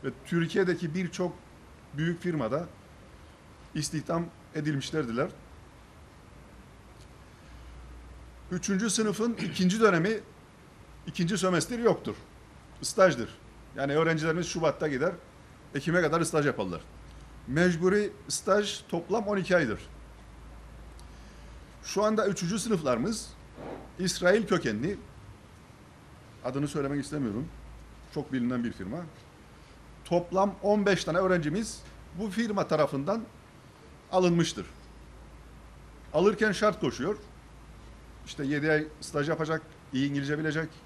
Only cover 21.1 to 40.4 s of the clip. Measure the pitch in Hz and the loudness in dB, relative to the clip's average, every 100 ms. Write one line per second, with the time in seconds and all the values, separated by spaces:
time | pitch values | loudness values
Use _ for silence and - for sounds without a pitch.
21.1 | - - - - - - - - 190 214 | -18 -20 -20 -20 -20 -20 -18 -4 2 2
22.1 | 220 202 202 170 214 226 196 147 120 160 | 4 2 0 0 -2 0 0 2 2 2
23.1 | 220 - - - - - - - - 185 | -2 -8 -16 -20 -14 -12 -12 -14 -4 -2
24.1 | - 180 208 220 180 123 107 147 202 - | 2 6 6 4 2 2 0 -2 -4 -10
25.1 | - - - - - - - - - - | -18 -20 -20 -20 -20 -20 -20 -20 -20 -20
26.1 | - - - 123 135 143 156 135 143 139 | -20 -20 -10 -6 -2 -2 -2 -2 -2 -4
27.1 | 147 123 104 160 - - - - - - | -2 -2 -2 -6 -10 -18 -18 -20 -20 -10
28.1 | - 139 131 120 123 117 92 92 147 165 | -8 -4 -2 0 0 -2 -4 -8 -8 -10
29.1 | - - - - - - - - - - | -16 -20 -20 -20 -20 -20 -20 -20 -20 0
30.1 | 175 175 185 202 185 202 208 202 185 - | 0 2 2 2 2 2 4 6 4 4
31.1 | 165 190 180 151 175 226 - - - - | 2 4 4 2 -2 -4 -8 -16 -20 -16
32.1 | 170 214 185 233 202 160 156 143 139 143 | -8 -4 -2 0 0 2 4 2 2 0
33.1 | 220 214 - - - - - - - - | -2 -4 -16 -20 -20 -20 -20 -20 -20 0
34.1 | 185 180 170 165 - 90 - - - - | 4 6 6 2 0 -10 -14 -20 -20 -20
35.1 | - - - - - - - - - - | -20 -20 -20 -20 -20 -20 -20 -20 -20 -4
36.1 | 151 190 214 214 190 214 180 147 117 135 | 4 4 6 2 4 2 2 -2 0 -4
37.1 | 208 - - - - - - - - - | -4 -8 -20 -20 -20 -20 -20 -20 -20 -20
38.1 | - - - 139 156 151 151 151 - - | -18 -16 -6 -2 0 4 2 2 -10 -6
39.1 | 147 143 156 156 160 - - - 131 143 | -2 0 0 -2 -2 -6 -20 -6 -2 0
40.1 | 143 139 151 | 0 -2 -2